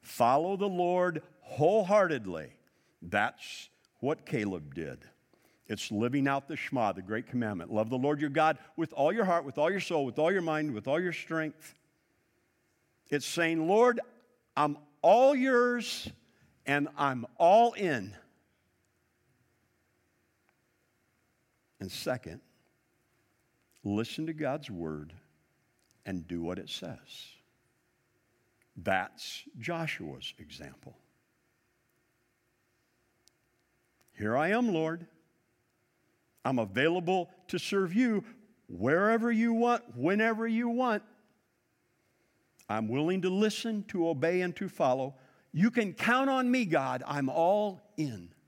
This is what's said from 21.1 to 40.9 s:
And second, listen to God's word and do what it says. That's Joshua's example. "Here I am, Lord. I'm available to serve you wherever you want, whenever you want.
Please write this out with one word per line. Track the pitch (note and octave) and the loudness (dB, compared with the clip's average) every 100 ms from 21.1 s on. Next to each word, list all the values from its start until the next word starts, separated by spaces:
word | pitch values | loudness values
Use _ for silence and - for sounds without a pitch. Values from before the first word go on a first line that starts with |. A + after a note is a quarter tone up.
| _ _ _ _ _ _ _ | _ _ _ _ _ _ _
And | F#2+ | -12
second, | - - B2+ - - _ _ _ _ _ _ _ _ _ _ _ _ _ _ | -8 -4 -4 -6 -16 _ _ _ _ _ _ _ _ _ _ _ _ _ _
listen | G2+ G2+ A#2 - D#3 | -4 -2 -2 -6 -8
to | |
God's | D#3 D3 C#3+ C#3+ | -4 -4 -4 -8
word | F2+ E2 D#2 D2+ F#2 _ _ _ _ _ _ _ _ - | -8 -6 -6 -10 -18 _ _ _ _ _ _ _ _ -10
and | F#2+ E2 | -10 -8
do | F2 | -8
what | E2 F#2 | -6 -8
it | - | -10
says. | - - - - - - - _ _ _ _ _ _ _ _ _ _ _ _ _ - | -12 -12 -14 -18 -20 -20 -20 _ _ _ _ _ _ _ _ _ _ _ _ _ -10
That's | F2 F#2+ F#2 - - - - - | 0 0 0 -8 -14 -14 -16 -14
Joshua's | A2+ E3+ D#3 - E2 B1+ - - | -8 -6 -6 -8 -10 -12 -14 -16
example. | D2+ C2 C#2+ C2+ - - _ _ _ _ _ _ _ _ _ _ _ _ _ _ _ _ _ _ _ _ _ _ _ _ _ _ _ _ _ _ _ | -20 -18 -18 -18 -20 -20 _ _ _ _ _ _ _ _ _ _ _ _ _ _ _ _ _ _ _ _ _ _ _ _ _ _ _ _ _ _ _
"Here | - G#2+ A#2+ | -8 -2 0
I | D#3+ | 2
am, | G#3+ B3 | 2 2
Lord. | E3+ D#3+ E3+ E3+ _ _ _ _ _ _ _ _ _ _ _ _ _ B2 | 0 0 -4 -10 _ _ _ _ _ _ _ _ _ _ _ _ _ -2
I'm | C3 | -2
available | G#2+ G#2 D3+ F3 E3+ F#3 F3 - _ | -2 0 2 2 0 -2 -2 -12 _
to | F3+ | -8
serve | - G3+ F#3+ | -2 -2 0
you | F#3 B3 G#3+ - - _ _ _ | 2 2 0 -4 -18 _ _ _
wherever | E2+ A2 D#3+ G#3 A3+ A3+ | -4 2 4 4 2 2
you | A3+ A#3 | 2 2
want, | A3+ A#3 A#3+ - A#2+ | 2 2 0 -2 -4
whenever | C#3 G3+ A3 A3 A3+ | 0 2 2 0 0
you | A3+ A#3+ | 0 0
want. | A#3 B3+ | 0 0